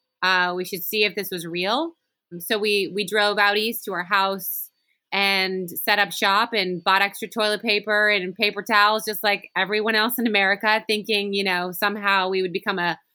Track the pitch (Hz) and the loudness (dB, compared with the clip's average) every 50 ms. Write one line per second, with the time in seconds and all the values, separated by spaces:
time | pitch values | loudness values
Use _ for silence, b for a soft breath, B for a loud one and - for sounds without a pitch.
0 | _ _ _ _ 185 185 185 180 180 180 180 180 180 - 202 175 - - 220 214 | _ _ _ _ 0 0 2 2 2 0 -2 -4 -6 -6 -8 -8 -8 -4 0 0
1 | 208 202 196 208 190 - 190 175 160 165 170 175 180 196 226 277 330 339 - _ | 0 0 0 -4 -6 -6 -8 -8 -8 -6 -6 -4 -2 0 0 0 -2 -4 -8 _
2 | _ _ _ _ _ _ 175 175 - - 226 208 208 214 208 202 190 151 180 208 | _ _ _ _ _ _ -16 -14 -4 -2 -2 0 2 2 2 0 0 -2 -2 -4
3 | 208 175 208 214 208 208 202 208 202 202 202 214 214 226 233 - - - 190 170 | -4 -2 0 2 2 2 2 4 4 4 4 2 0 -2 -4 -6 -8 -6 -6 -6
4 | 180 175 208 196 196 196 196 190 180 - - - - - _ _ _ _ _ _ | -2 0 0 2 2 0 -2 -4 -6 -8 -8 -8 -10 -12 _ _ _ _ _ _
5 | _ _ - 196 196 196 196 190 190 185 190 185 185 170 - - - 226 208 202 | _ _ -2 0 2 2 2 2 0 0 -2 -4 -6 -6 -8 -6 0 2 2 2
6 | 202 170 - - 220 196 196 208 233 240 233 214 185 185 180 170 - 196 190 196 | 2 0 0 0 0 2 4 2 2 2 0 0 0 0 -2 -2 0 2 4 4
7 | 196 196 190 - 226 - - 233 214 214 214 202 214 233 208 208 208 214 208 208 | 2 2 -2 -6 -10 -8 -4 -2 0 0 0 0 0 0 0 0 0 0 2 2
8 | 214 208 208 196 180 185 180 - 214 208 202 202 202 - 220 208 208 208 214 220 | 4 4 2 2 0 -4 -2 -2 -2 -2 0 -4 -4 2 4 4 6 6 4 2
9 | 214 214 208 - - 208 202 196 - - _ 180 190 185 214 214 208 226 220 214 | -2 -4 -6 -2 0 0 0 0 -4 -6 _ -2 -2 0 0 0 0 2 2 2
10 | 214 240 240 - 233 240 208 202 196 190 202 196 226 214 214 220 220 - 214 214 | 2 2 0 0 0 2 2 2 4 2 2 2 2 2 2 2 0 -2 -2 -2
11 | 190 - 214 202 202 202 196 196 196 190 185 180 180 185 180 - 214 202 208 214 | 0 0 0 0 0 0 -2 -2 0 0 0 0 -2 -4 -4 -2 -2 -2 -2 -2
12 | 202 202 196 190 185 185 190 190 185 180 170 - - 214 196 190 175 175 160 - | 0 0 2 2 2 2 0 0 -2 -2 -4 -4 -4 -2 -2 0 -2 -2 -2 -4
13 | _ _ | _ _